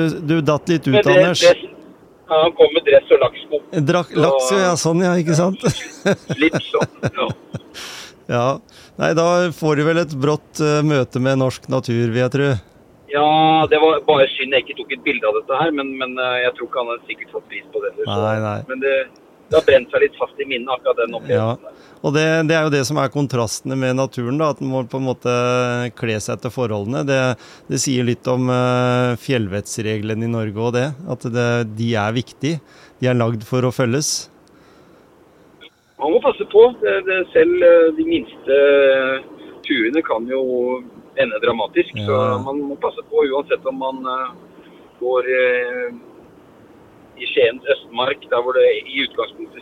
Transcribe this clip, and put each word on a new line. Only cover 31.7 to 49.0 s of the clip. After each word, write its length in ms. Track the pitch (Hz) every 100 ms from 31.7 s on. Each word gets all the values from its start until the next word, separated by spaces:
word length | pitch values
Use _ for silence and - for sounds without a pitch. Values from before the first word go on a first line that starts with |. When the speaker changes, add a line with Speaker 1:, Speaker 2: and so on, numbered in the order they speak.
| 107
Speaker 1:
de 140 | 117
er 180 | 110 104 120
viktige. 460 | - - 139 160 - - - _
De 80 | 127
er 60 |
lagd 300 | 123 117 113
for 180 | 110 127
å 120 | 127 -
følges. 540 | 123 135 151 - - _ _ _ - - - - _ _ _ _ _ _ - _ _ -
Speaker 2:
Man 160 | 143 220
må 60 |
passe 220 | 277 214 -
på. 140 | 202 240 240
Det, 140 | 208 196 185
det, 140 | 190 175
selv, 280 | 165 165 180
eh, 280 | 175 170 165 156
de 80 | 160
minste 520 | 160 - - - 139 143 139 135 135 131 135 - - - - -
turene 340 | 135 110 156
kan 240 | 156 113 120
jo 160 | 131 127 123 123 127 120 - - 135
ende 160 | 127 107
dramatisk, 480 | 120 113 95 175 175
Speaker 1:
Ja. 140 | 117 104
Speaker 2:
så 100 | 135 - 123
man 180 | 131 143
må 180 | 143 143
passe 240 | - - -
på 100 | 151 147
uansett 380 | 135 139 127 131
om 120 | 131
man, 220 | 131 131 131
eh, 240 | 127 127 - - - - - - -
går, 240 | 123 127 123
eh, 600 | 127 127 123 123 123 120 120 - - - - - - - - - - - -
i 80 | -
Skiens 340 | 135 117 127 117
Østmark, 540 | - - 117 131 143 -
der 120 | 123
hvor 120 | 123
det 120 | 127 123 110
i 220 | 131 135